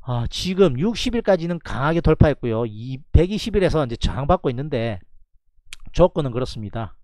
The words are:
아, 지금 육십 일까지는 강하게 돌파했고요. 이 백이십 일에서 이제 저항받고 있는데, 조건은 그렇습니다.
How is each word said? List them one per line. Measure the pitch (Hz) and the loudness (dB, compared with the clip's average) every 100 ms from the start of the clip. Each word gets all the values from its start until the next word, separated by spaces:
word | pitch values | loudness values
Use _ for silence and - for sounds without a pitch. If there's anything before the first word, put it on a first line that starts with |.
아, | - 120 117 | -4 -4 -4
지금 | - 180 185 190 123 | -4 -4 4 4 4
육십 | 190 214 262 233 | -2 0 -2 -2
일까지는 | 220 190 170 170 | 2 0 0 -6
강하게 | - 107 143 170 | -6 -2 0 2
돌파했고요. | 160 156 156 139 123 110 120 | 4 6 4 2 -4 -2 -4
이 | 104 120 131 - | -8 -12 -12 2
백이십 | 151 175 208 - 202 | 2 4 0 -2 0
일에서 | 180 156 135 | 2 0 -2
이제 | 113 | -4
저항받고 | - 95 143 180 156 | -4 -4 0 0 0
있는데, | 120 151 135 117 98 - - - _ _ _ - - - | -4 -4 -4 -4 -6 -12 -20 -20 _ _ _ -20 -14 -8
조건은 | - 180 185 139 | 4 4 4 -2
그렇습니다. | 120 131 - 104 113 110 - | -2 -4 -6 -8 -8 -8 -12